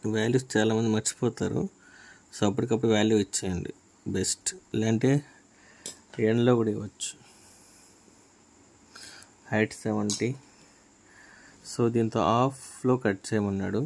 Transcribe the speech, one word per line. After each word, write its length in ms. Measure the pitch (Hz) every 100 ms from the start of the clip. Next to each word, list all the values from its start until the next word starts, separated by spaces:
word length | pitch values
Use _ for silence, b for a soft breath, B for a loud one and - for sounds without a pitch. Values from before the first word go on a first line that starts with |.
| 107
values 320 | 110 110 127 127
చాలామంది 360 | 107 110 110 113
మర్చిపోతారు. 680 | 107 - - 120 113 98 110 196 _ B B B B B -
So, 40 | 104
అప్పటికప్పుడు 440 | 98 - 110 117 107
value 220 | 107 110
ఇచ్చేయండి 480 | 101 - 98 90 - - _ _ - 98
Best. 340 | 92 - - 92 _ 113
లేదంటే 320 | 110 113 123 139 143 B B B B B B B B - 110
ఎండ్లో 240 | 117 120 123
కూడా 120 | 110 107
ఇవ్వచ్చు. 360 | 107 _ - - - - - - - - - - - - _ _ _ _ - _ - B B B B B -
Height 240 | 110 110 -
seventy. 460 | 110 107 104 101 113 135 - _ - _ _ _ _ B B B B B -
So, 180 | - 117 117
దీంతో 240 | 110 113 85
హాఫ్లో 680 | 113 131 135 - - 127 127 110
cut 160 | 98 -
చేయమన్నాడు. 520 | 110 101 98 95 101